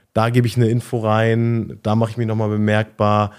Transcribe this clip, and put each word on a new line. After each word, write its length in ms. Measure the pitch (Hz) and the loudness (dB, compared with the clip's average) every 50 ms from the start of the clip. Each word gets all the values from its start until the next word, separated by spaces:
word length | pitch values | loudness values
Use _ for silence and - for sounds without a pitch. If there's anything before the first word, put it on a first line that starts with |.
| _ _ _ | _ _ _
da 160 | 113 110 117 | 0 0 2
gebe 160 | 120 131 123 | 2 2 0
ich 100 | 113 - | 0 0
eine 120 | 123 120 110 | 0 0 2
Info 300 | 117 123 120 - - 120 | 0 -2 -4 -4 -6 -4
rein, 800 | 110 107 107 110 110 113 113 113 117 117 117 117 107 - - - | -2 0 0 2 2 2 0 0 0 0 -2 -2 -4 -6 -10 -8
da 140 | _ 107 107 | _ -2 0
mache 160 | 117 113 110 | 0 0 -2
ich 60 | 110 120 | -2 -6
mich 100 | 120 110 | -4 -4
noch 80 | 110 | -2
mal 120 | 110 113 104 | -2 -2 -2
bemerkbar, 800 | 107 107 107 107 107 107 113 113 - - 107 104 104 107 104 101 - | -2 0 0 2 2 0 0 -2 -4 -2 0 2 2 2 0 0 -4